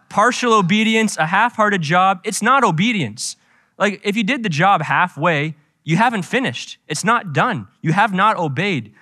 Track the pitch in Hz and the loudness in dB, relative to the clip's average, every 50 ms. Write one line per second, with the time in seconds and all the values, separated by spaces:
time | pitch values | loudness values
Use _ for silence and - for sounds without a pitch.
0 | _ - - - 208 240 240 - - 247 220 214 196 165 202 214 220 220 220 220 | _ -6 0 2 2 2 2 0 2 2 4 4 4 4 2 2 2 2 2 2
1 | 220 208 - - 156 160 185 190 220 240 - - 214 208 202 190 160 139 170 180 | 2 0 0 -2 -2 0 2 2 2 0 0 0 0 0 0 0 -2 0 2 2
2 | 185 190 196 185 - 220 202 - 202 226 262 277 247 214 170 151 165 - 240 202 | 4 2 2 0 -4 -8 -6 -2 2 2 4 4 4 2 2 2 0 0 0 -2
3 | 143 107 104 113 - - - - _ _ _ _ _ _ _ - 180 208 196 - | -4 -6 -8 -10 -12 -12 -12 -14 _ _ _ _ _ _ _ -2 -2 -2 -2 -2
4 | - 202 196 226 233 185 262 294 226 214 156 139 180 196 202 170 151 135 143 151 | -4 -4 -2 -2 -2 -2 -2 -2 -2 -4 -2 0 2 2 2 2 0 0 0 0
5 | 175 180 - 139 147 175 165 143 147 156 156 - _ _ _ _ _ - 160 175 | 0 0 -2 -2 -2 0 0 0 -2 -4 -8 -12 _ _ _ _ _ -2 0 2
6 | 226 254 233 208 165 - - 247 269 220 120 - - - - - _ - 156 - | 2 2 0 -2 -4 -4 -4 -2 -2 -4 -4 -8 -10 -14 -16 -18 _ -10 -8 -4
7 | - 196 233 240 - 190 139 143 190 254 220 135 101 - _ _ - 156 160 190 | -2 0 0 0 -2 -4 -2 -2 0 0 -2 -4 -8 -12 _ _ -4 -2 0 2
8 | 214 233 190 185 196 220 214 180 175 151 135 139 180 208 185 135 110 - - _ | 0 0 2 2 2 2 0 0 -2 -4 -4 -4 -4 -2 -4 -4 -6 -8 -14 _